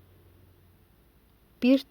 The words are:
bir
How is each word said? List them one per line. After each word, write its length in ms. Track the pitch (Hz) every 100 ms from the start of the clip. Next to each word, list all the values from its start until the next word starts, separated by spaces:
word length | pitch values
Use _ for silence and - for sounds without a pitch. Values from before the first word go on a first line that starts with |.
| - - - - - - - - _ _ _ _ _ _ _ _
bir 220 | 247 269 -